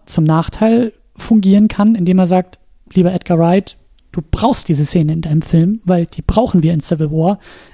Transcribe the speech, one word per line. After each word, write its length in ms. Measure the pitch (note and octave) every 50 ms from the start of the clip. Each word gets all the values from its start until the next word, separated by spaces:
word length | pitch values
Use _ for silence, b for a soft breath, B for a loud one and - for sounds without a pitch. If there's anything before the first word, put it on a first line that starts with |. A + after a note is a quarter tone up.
| _
zum 180 | - - E3+ D#3
Nachteil 680 | D#3+ D#3 E3 E3 - - - A3 A3 A3+ A#3+ B3 G#3+ - _ _ _ _
fungieren 520 | - - - A3+ G#3+ F#3+ F#3+ G3 G#3 G#3+
kann, 280 | G#3+ - - G#3 A3 A3+
indem 240 | G3 E3+ F3+ F#3 F#3
er 80 | F#3
sagt, 320 | E3+ F#3 F#3 F3+ - - _ _ _ _ _ _ _
"Lieber 220 | - F#3 E3+ F3+ F#3+
Edgar 240 | F3 - - F3
Wright, 400 | D#3+ E3 E3+ F3+ G3+ - - - - _ _ _ _ _ _
du 100 | - E3+ - -
brauchst 400 | - - G#3+ C4+ B3 - - -
diese 160 | D#3 C#3 D3
Szene 280 | - - F3 D3+ D3+ D#3+
in 80 | E3
deinem 200 | E3 D#3 D3 D#3+
Film, 400 | - - E3+ E3 E3 F#3+ G#3+ A3+ -
weil 220 | F3+ F#3 E3+ E3+
die 160 | - - -
brauchen 420 | - - - A3 B3 B3 - F3 D3+
wir 100 | E3 E3+
in 60 | D3+
Civil 320 | - - E3+ D3+ D#3 D3
War. 280 | D#3 D#3+ D#3+ F#3 G3+ - B B B B B B